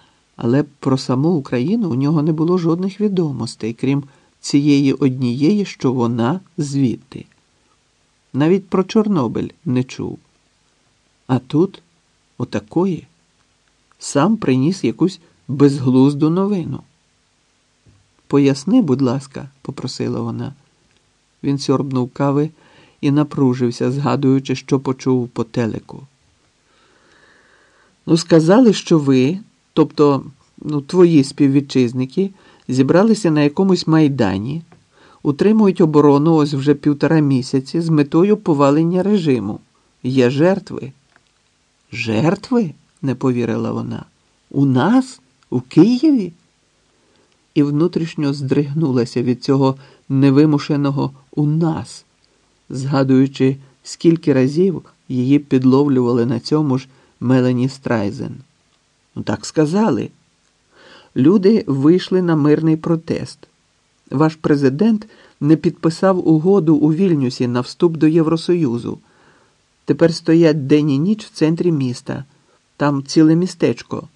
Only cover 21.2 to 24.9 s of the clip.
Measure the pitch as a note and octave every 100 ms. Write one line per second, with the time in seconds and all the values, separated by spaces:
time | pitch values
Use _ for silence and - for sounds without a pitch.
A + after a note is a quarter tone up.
21.2 | _ _ C#3 C#3 C#3 C3 C3+ C3 B2 -
22.2 | C#3 C#3 D#3 - _ _ _ _ D3 D3
23.2 | D3+ - C3 B2 A#2+ - B2 C3+ C#3 B2+
24.2 | C3 C3+ C3 B2+ - C3+ C#3